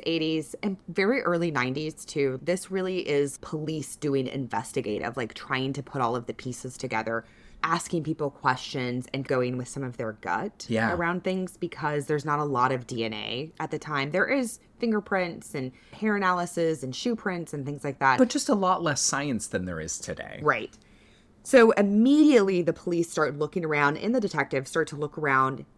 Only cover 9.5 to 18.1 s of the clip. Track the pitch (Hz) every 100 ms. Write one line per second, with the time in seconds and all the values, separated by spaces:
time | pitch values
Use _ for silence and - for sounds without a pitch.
9.5 | 127 123 139 131 120 113 104 92 98 196
10.5 | - - 110 113 175 170 180 185 185 185
11.5 | - 170 - 151 147 139 151 151 147 147
12.5 | 127 127 127 120 120 113 107 107 117 156
13.5 | - 156 151 151 143 143 180 - 277 233
14.5 | - _ - 233 214 - 190 175 - -
15.5 | 143 131 - - - 214 202 185 180 175
16.5 | - 165 156 131 127 240 226 202 175 156
17.5 | 147 135 143 143 135 135